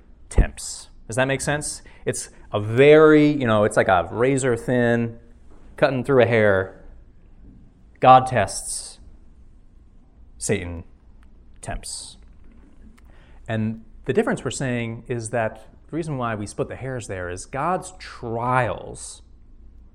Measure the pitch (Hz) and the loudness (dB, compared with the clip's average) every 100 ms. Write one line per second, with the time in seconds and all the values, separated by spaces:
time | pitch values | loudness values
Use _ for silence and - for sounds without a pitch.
0 | - - - - - - - - - - | -20 -20 -4 0 0 -2 -14 -16 -18 -20
1 | - 113 131 135 - 147 - - - - | -8 -2 0 0 -2 -4 -6 -12 -18 -10
2 | - 123 - - - 107 104 113 143 151 | -8 -8 -10 -18 -8 -6 -2 4 8 10
3 | 156 151 147 147 123 107 104 117 110 92 | 8 8 6 2 2 2 4 2 4 2
4 | 85 95 127 135 131 113 - 123 120 117 | 0 -2 0 0 0 -2 -2 0 2 0
5 | 117 113 - - - - - - 147 135 | -2 -8 -20 -20 -20 -20 -20 -2 0 0
6 | 117 135 113 117 104 95 95 - - - | 2 4 4 4 4 2 -2 -8 -20 -20
7 | - - - - - - - - - - | -20 -20 -20 -20 -20 -20 -20 -20 -20 2
8 | 131 131 127 120 95 - - - - - | 8 8 6 0 -2 -4 -10 -12 -12 -20
9 | - - - - - - - - - - | -20 -20 -20 -20 -20 -20 -20 -20 -20 -20
10 | - - - - - 101 87 85 - - | -20 -20 -20 -14 -6 -4 -6 -12 -16 -20
11 | - - - - - - - 78 - - | -20 -20 -20 -20 -20 -20 -12 -12 -12 -16
12 | - - - - - - - - - - | -16 -20 -20 -20 -20 -20 -20 -20 -20 -20
13 | - - - - - 113 110 113 - - | -20 -20 -20 -20 -10 -6 -4 -6 -14 -16
14 | - 131 226 208 131 - 135 123 117 113 | -4 -2 -2 -4 -6 -6 -6 -4 -6 -10
15 | - 120 110 120 110 - - - - 151 | -10 -10 -6 -4 -4 -6 -20 -20 -14 -10
16 | 160 135 117 110 104 - 135 90 127 127 | -8 -6 -6 -6 -10 -8 -8 -8 -10 -10
17 | 107 95 87 90 - 135 156 185 - - | -10 -10 -8 -10 -10 -8 -6 -6 -8 -18
18 | - - 120 113 120 127 117 87 90 117 | -20 -14 -10 -6 -2 0 0 -4 -12 -16
19 | - - - - - - - - - | -18 -20 -20 -20 -20 -20 -20 -20 -20